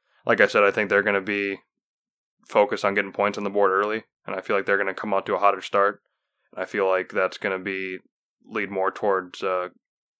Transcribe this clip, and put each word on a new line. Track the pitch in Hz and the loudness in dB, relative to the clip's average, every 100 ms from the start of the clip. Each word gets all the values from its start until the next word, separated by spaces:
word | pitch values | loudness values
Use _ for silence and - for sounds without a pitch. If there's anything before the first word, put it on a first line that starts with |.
| _ _ - | _ _ 0
Like | 110 | 4
I | 104 | 4
said, | 110 | 6
I | 101 | 4
think | 104 101 | 2 2
they're | 101 | 2
gonna | 101 101 | 2 0
be | 95 101 101 95 _ _ _ _ _ _ _ _ - | -2 -4 -4 -6 _ _ _ _ _ _ _ _ 0
focused | 113 104 104 101 | 2 2 2 0
on | |
getting | 101 98 | 0 -2
points | - 101 101 | -2 -2 -2
on | |
the | 101 | -2
board | 101 98 | 2 2
early, | 95 104 110 - _ - | 2 0 -4 -10 _ -10
and | 98 | -8
I | |
feel | - 101 | -2 -2
like | 95 | 0
they're | 101 | 0
gonna | 98 | -2
come | 95 107 | -6 -2
out | 98 95 | -2 -2
to | 95 | 2
a | |
hotter | 101 95 | 2 2
start, | - 101 101 104 _ _ _ _ _ | 0 2 2 -2 _ _ _ _ _
and | - | -10
I | 92 | -6
feel | 104 95 | -2 0
like | 92 92 | 0 -2
that's | 101 92 - | -2 -2 -2
gonna | 104 95 | -6 -4
be, | 92 95 95 92 _ _ _ _ - | -6 -8 -8 -12 _ _ _ _ -10
lead | 110 98 | -6 -4
more | 98 95 | -2 -2
towards, | - 107 95 90 - | -2 -2 -2 -4 -8
uh, | 95 92 90 - _ _ _ | -4 -4 -6 -12 _ _ _